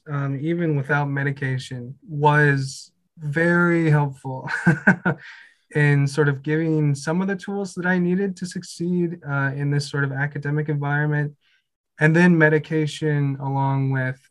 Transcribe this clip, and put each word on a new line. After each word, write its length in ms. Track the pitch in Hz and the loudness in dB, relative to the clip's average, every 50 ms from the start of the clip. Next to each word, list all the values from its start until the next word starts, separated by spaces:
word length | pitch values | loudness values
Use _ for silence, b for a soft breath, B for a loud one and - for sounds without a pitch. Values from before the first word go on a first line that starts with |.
| _ | _
um, 320 | 151 147 139 139 139 139 139 | -8 -6 -4 -4 -4 -4 -4
even 360 | 147 160 170 170 170 160 151 | -4 -4 -2 -2 0 0 0
without 340 | 139 131 143 147 143 147 143 | 0 0 0 -2 0 0 -2
medication, 840 | 139 139 139 143 135 - 139 131 131 127 - - 127 123 120 123 139 - - | -2 -2 -2 -4 -4 -4 -4 -4 -4 -6 -6 -8 -12 -12 -12 -14 -16 -18 -16
was 840 | 202 156 143 147 151 147 151 147 143 139 135 135 135 - - - - _ _ _ _ _ | -10 -4 2 4 4 6 6 6 4 4 2 -2 -6 -8 -14 -18 -20 _ _ _ _ _
very 720 | 165 156 147 143 165 170 175 175 175 175 170 170 165 165 156 | -10 -10 -4 0 2 2 4 4 4 4 4 4 4 4 4
helpful 600 | 147 151 147 139 135 - - 135 131 131 - 143 - - - | 4 4 2 0 -4 -8 -10 -10 -10 -10 -8 -8 -8 0 2
<laughs> 1080 | 180 151 - - 208 185 - - 175 151 - - - - - - - _ _ _ _ - | 2 2 4 2 2 2 2 0 -2 -4 -4 -8 -18 -20 -20 -20 -20 _ _ _ _ 0
in 320 | 151 147 147 143 143 139 | 2 4 4 4 4 2
sort 220 | 135 - 156 151 147 | 2 2 2 2 2
of 140 | 139 131 139 | 0 0 -2
giving 500 | 151 151 156 165 160 156 156 151 147 139 | -2 -2 0 0 0 0 2 2 0 0
some 260 | 135 - 160 160 180 | -2 -2 -2 -2 0
of 60 | 190 | -2
the 80 | 190 196 | -2 -4
tools 380 | 190 - 202 196 202 202 185 - | -6 -6 -6 -6 -6 -6 -6 -8
that 120 | 185 170 | -4 -2
I 120 | 180 185 | 0 0
needed 380 | 180 175 175 180 190 202 202 180 | 2 2 0 0 0 -2 -4 -4
to 80 | - 185 | -8 -10
succeed, 760 | 180 - 185 175 - - - 170 175 180 175 170 170 - - - | -10 -10 -12 -12 -12 -10 -6 -4 -2 -2 -2 -2 -2 -4 -8 -8
uh, 240 | 143 143 139 139 135 135 | -4 -2 -2 -2 -2 -4
in 160 | 143 143 143 | -4 -2 -2
this 180 | 143 143 143 - | -2 -2 -2 -4
sort 140 | - 143 139 | -4 -2 -2
of 80 | 135 | -2
academic 580 | 135 135 143 143 - 147 143 143 147 151 151 156 | -2 -4 -4 -4 -6 -6 -6 -4 -2 -2 -2 -2
environment. 680 | 151 143 143 143 143 147 151 151 147 147 147 147 147 _ _ _ _ _ _ _ _ _ _ _ _ - | -4 -4 -2 -2 -2 0 0 0 0 -2 -2 -4 -8 _ _ _ _ _ _ _ _ _ _ _ _ 0
And 140 | 151 156 160 | 2 4 6
then 220 | 170 180 180 175 | 6 6 6 6
medication 1000 | 160 156 151 156 151 151 - 165 156 156 147 - - 156 151 147 143 143 139 135 135 | 6 6 6 4 2 0 -2 -2 -2 -2 -2 -4 -4 -2 0 0 0 0 -2 -2 -4
along 520 | 139 135 139 139 139 135 135 135 135 135 | -6 -4 -2 -2 0 0 0 0 0 0
with 280 | 135 131 127 131 131 - _ _ | 0 -2 -2 -4 -6 -8 _ _